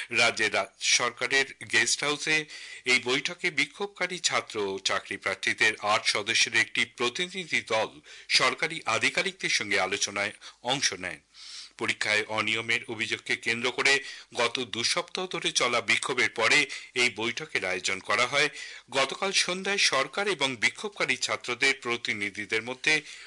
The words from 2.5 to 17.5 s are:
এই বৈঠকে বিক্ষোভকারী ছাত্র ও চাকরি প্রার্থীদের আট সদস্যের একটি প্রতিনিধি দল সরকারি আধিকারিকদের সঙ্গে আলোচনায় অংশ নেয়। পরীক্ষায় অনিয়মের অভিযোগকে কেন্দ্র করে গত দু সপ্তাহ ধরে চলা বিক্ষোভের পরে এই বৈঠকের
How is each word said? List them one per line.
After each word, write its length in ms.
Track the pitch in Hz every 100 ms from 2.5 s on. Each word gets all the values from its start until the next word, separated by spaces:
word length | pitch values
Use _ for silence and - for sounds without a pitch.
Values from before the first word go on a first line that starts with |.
| - - -
এই 160 | 127 127
বৈঠকে 460 | 117 139 160 175 175
বিক্ষোভকারী 680 | 143 143 - 202 - 175 175
ছাত্র 400 | - 120 - 110
ও 200 | 101 98
চাকরি 380 | - 98 - 98
প্রার্থীদের 560 | 98 95 113 107 113 107
আট 260 | 104 110 -
সদস্যের 500 | 113 104 113 123 113
একটি 280 | 110 -
প্রতিনিধি 760 | 117 - 123 123 180 190 160 123
দল 400 | - 110 101 151 - - -
সরকারি 520 | - 131 123 156 160 -
আধিকারিকদের 640 | 110 135 180 185 180 170
সঙ্গে 300 | - 104 98
আলোচনায় 520 | 92 101 - 101 104 - - -
অংশ 300 | 120 139 -
নেয়। 280 | 95 90 - _ - - - - -
পরীক্ষায় 460 | 113 113 110 107
অনিয়মের 560 | 107 110 107 110 113 117 123
অভিযোগকে 480 | 110 110 110 - 120
কেন্দ্র 360 | 117 117 127
করে 320 | 123 131 139 - - -
গত 260 | - 117 135
দু 240 | 123 107
সপ্তাহ 420 | 117 175 170 - 185
ধরে 260 | 170 170
চলা 280 | - 127 120
বিক্ষোভের 500 | 107 120 - 127 110
পরে 360 | - 113 143 139 - -
এই 160 | 127 123 101
বৈঠকের 480 | 113 - 156